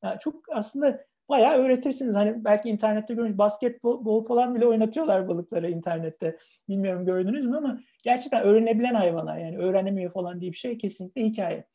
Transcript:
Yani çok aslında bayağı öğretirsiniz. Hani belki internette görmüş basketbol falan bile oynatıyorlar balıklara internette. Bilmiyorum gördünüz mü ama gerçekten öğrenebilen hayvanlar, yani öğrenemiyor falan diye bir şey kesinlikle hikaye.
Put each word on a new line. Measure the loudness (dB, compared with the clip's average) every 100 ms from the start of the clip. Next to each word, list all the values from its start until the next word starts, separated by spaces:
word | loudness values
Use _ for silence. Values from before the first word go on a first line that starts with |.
Yani | -6 -6
çok | -8 -8 -8
aslında | -6 -6 0 0 0 -10 _ _
bayağı | 4 6 6
öğretirsiniz. | 4 2 0 -4 -2 0
Hani | 0 0 2
belki | 2 2
internette | 0 0 0 -4
görmüş | -4 -2 2
basketbol | 2 2 -4 -2 -2 -2 0 0 2
falan | 2 2 4
bile | 4
oynatıyorlar | 4 2 0 0 0 0
balıklara | -4 -4 -4 -4
internette. | -4 -4 -4 -6 -6 -6 -6 _ _ -6
Bilmiyorum | -4 -2 -2 -2
gördünüz | 0 0 -2 -2
mü | -2
ama | -4 -6 -12 _
gerçekten | 0 0 2 0
öğrenebilen | 6 6 4 2 2 2
hayvanlar, | 2 0 -6 -8
yani | -8 -4
öğrenemiyor | 0 0 0 -4 -4
falan | -6 -8 -8
diye | -10
bir | -10
şey | -10 -6
kesinlikle | -8 -8 -14 -4
hikaye. | -2 -2 -4 -6 -12